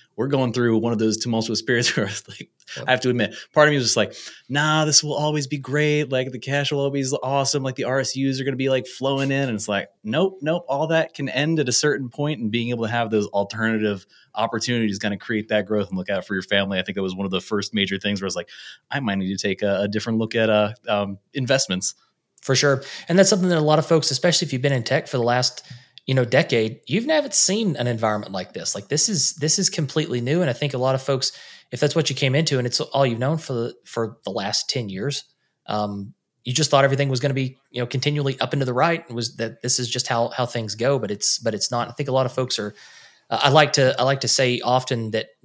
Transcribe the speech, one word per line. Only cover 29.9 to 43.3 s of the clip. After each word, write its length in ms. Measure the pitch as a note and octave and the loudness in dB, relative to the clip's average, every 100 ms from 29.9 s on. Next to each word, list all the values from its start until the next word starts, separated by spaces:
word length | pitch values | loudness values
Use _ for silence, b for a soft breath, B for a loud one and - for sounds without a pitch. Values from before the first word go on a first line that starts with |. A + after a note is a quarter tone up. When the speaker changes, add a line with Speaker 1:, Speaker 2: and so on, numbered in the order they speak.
| D#3+ D3 B2 | -2 0 -2
Speaker 2:
new. 200 | A#2+ E3 | 2 2
And 60 | F3+ | 2
I 40 | |
think 200 | - D3 | 0 -2
a 60 | C3+ | 0
lot 160 | C3 | 0
of 80 | C3 | 0
folks, 300 | C3 C3+ - B B B B | 0 0 0 B B B B
if 80 | B2 | 0
that's 160 | D3+ E3 | 2 2
what 120 | C#3+ | 0
you 60 | |
came 220 | C3+ C3+ C#3 | 0 2 2
into 220 | E3 C3 | 2 0
and 80 | A#2+ | 0
it's 140 | - | -2
all 240 | - C3+ | -2 2
you've 140 | C#3 A#2 | 2 2
known 200 | C3 D#3+ | 0 -2
for 140 | - | -2
the, 220 | B2 A#2 - | -4 -4 -8
for 340 | - A#2+ A2+ - | -8 -4 -4 -6
the 60 | F#2+ | -6
last 400 | G#2 G2 - - | -4 -2 -4 -2
ten 180 | C3 G#2+ | -4 -4
years, 360 | F#2+ C3 C#3 - _ _ _ - | -4 -4 -4 -10 _ _ _ -6
um, 480 | G#2 G#2 G2+ G2+ - _ _ | -4 -2 -4 -10 -16 _ _
you 80 | - | -4
just 180 | C3 C#3+ | 0 2
thought 140 | C#3 | 2
everything 240 | C#3 C3+ C#3 | 2 2 -2
was 100 | B2+ | -2
gonna 160 | C#3+ | -2
be, 240 | C3+ B2+ C3 _ | -2 -4 -8 _
you 80 | B2 | -8
know, 60 | A#2+ | -6
continually 520 | C3+ D3+ D3 C#3 C3+ | -2 -2 -2 -2 -2
up 140 | B2+ | -2
and 80 | D3 | 0
to 60 | B2+ | -2
the 60 | |
right, 320 | B2 E3 E3 - | 2 0 0 -6
and 80 | A#2 | -6
was 180 | A#2 - | -6 -6
that 240 | A2+ - | -8 -6
this 180 | B2+ B2+ | -2 -2
is 100 | B2 | -2
just 160 | B2+ - | -4 -2
how, 220 | A#2 A#2 | 0 0
how 180 | - A#2+ | 0 -2
things 300 | A#2+ A2 A2 | -2 -6 -2
go, 240 | B2 C#3 | 0 0
but 100 | G#2 | -2
it's, 300 | G2+ - - | -2 -2 0
but 160 | A#2 G#2 | -2 -2
it's 160 | - | -2
not. 160 | A#2+ A2+ | -2 -4
I 20 | |
think 180 | - C3+ | -4 0
a 40 | |
lot 140 | C3 C3 | 2 2
of 40 | |
folks 300 | C3 B2+ - | -2 -2 -2
are, 120 | G#2 B B B B B | -4 B B B B B
uh, 120 | B | B